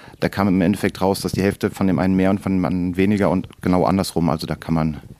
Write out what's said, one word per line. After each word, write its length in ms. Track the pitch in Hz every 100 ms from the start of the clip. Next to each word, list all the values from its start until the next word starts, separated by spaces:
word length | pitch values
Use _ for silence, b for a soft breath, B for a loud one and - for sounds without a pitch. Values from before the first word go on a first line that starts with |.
| B B
Da 100 | 80
kam 180 | - 101
im 140 | 92
Endeffekt 400 | 87 98 101 -
raus, 180 | 95 98
dass 140 | 92
die 80 | -
Hälfte 280 | 98 - 104
von 160 | - 95
dem 140 | 85
einen 160 | 92 95
mehr 140 | 95
und 100 | 98
von 140 | 95
dem 100 | 95
anderen 320 | 82 90 90 87
weniger 340 | 98 104 92
und 200 | 90 - -
genau 220 | 92 92
andersrum. 460 | 82 95 90 - 82
Also 180 | 80 82
da 80 | -
kann 180 | -
man 280 | 82 80 69 - -